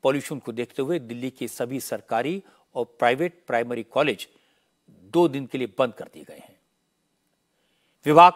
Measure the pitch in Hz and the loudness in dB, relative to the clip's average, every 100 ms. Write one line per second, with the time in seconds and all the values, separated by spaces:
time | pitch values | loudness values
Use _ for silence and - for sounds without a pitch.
0 | 135 143 139 147 - 113 120 - 135 170 | 0 -2 -4 -10 -10 -8 -8 -6 -4 -4
1 | 117 120 127 123 120 - 120 131 - 113 | -6 -10 -10 -10 -12 -8 -8 -8 -8 -10
2 | - 113 127 190 - _ _ - 117 _ | -4 -4 -4 -6 -12 _ _ -8 -8 _
3 | 120 131 175 - _ 120 120 120 110 131 | 0 0 -2 -6 _ -4 -2 -8 -4 -2
4 | 147 104 - _ _ _ _ _ _ - | 0 -2 -10 _ _ _ _ _ _ -20
5 | 95 165 170 139 131 135 120 - 127 - | -4 2 2 0 -8 -6 -8 -2 -2 -2
6 | - - 73 - - _ _ _ _ _ | -18 -20 -20 -20 -20 _ _ _ _ _
7 | _ _ _ _ _ _ _ _ _ _ | _ _ _ _ _ _ _ _ _ _
8 | 147 151 175 | 4 8 8